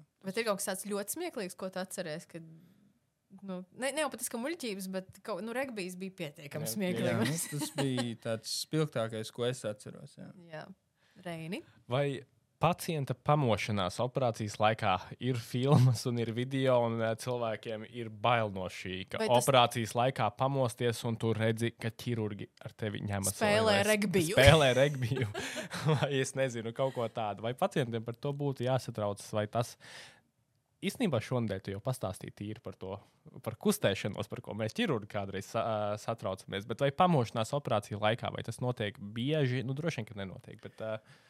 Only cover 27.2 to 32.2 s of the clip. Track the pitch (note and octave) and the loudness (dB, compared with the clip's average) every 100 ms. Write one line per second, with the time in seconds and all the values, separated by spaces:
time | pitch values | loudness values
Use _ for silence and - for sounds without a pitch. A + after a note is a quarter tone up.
27.2 | G#2+ G2 A2+ A#2+ G3 E3 A#2 A2+ A2+ A#2 | -4 -2 -4 0 0 0 0 -2 -4 -6
28.2 | C#3+ C#3+ C#3+ C3 B2 C3 - A2+ G2+ G2+ | -4 -2 -2 -2 0 0 0 -2 -2 -2
29.2 | - G#2+ G#2+ A2+ A#2+ - - - - - | -4 -2 0 0 -2 -6 -18 -18 -20 -20
30.2 | _ _ _ _ _ _ F3+ - G#3+ A#2+ | _ _ _ _ _ _ -6 -2 0 0
31.2 | - B2+ A2+ G2 - G2 C3 B2+ F#2+ - | 0 -2 -2 -4 -6 -6 -4 -4 -6 -6